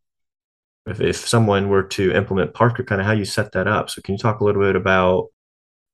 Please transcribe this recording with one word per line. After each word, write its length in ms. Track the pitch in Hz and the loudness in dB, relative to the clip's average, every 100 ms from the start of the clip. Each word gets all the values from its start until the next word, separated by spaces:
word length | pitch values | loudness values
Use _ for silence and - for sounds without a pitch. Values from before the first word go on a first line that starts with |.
| _ _ _ _ _ _ _ _ - | _ _ _ _ _ _ _ _ -12
if, 140 | 95 | -4
if 160 | 85 - | -2 -2
someone 520 | - 117 107 98 98 | 0 2 4 2 2
were 160 | 98 | 0
to 280 | 92 - 92 | 0 -2 0
implement 420 | 90 101 95 87 | 0 0 -2 -4
Parker, 280 | - 117 117 | 0 0 0
kinda 220 | - 98 | -4 -2
how 80 | 101 | 0
you 120 | 107 | 0
set 280 | 98 - 104 | -2 -4 -4
that 160 | 92 95 | -2 0
up. 200 | 107 - | -2 -4
So 140 | - | -10
can 120 | - | -8
you 40 | 98 | -4
talk 220 | 113 104 | -2 0
a 40 | |
little 180 | 104 101 | 0 2
bit 120 | 98 | 0
about 540 | 92 92 95 92 92 - _ _ _ _ _ _ | 0 2 2 4 2 -2 _ _ _ _ _ _